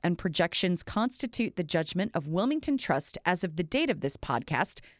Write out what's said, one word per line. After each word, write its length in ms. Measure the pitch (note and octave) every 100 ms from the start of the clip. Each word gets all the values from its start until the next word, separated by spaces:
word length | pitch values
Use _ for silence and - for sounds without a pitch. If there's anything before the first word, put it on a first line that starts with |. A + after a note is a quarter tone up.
and 160 | E3+ F3
projections 640 | F#3 D3+ E3+ - F#3 F3
constitute 720 | - G3+ A#3+ - B3 - A3+ -
the 80 |
judgment 480 | D#3+ E3 E3 F3+ G3
of 140 | - D3
Wilmington 500 | E3+ A#3+ D4+ D4+ C4+
Trust 400 | - C#3 - - F3
as 180 | F3+
of 120 | F#3 D#3
the 80 |
date 260 | E3 F3 D#4+
of 120 | G3
this 160 | C#3 -
podcast 640 | - C3 - B2+ - - - -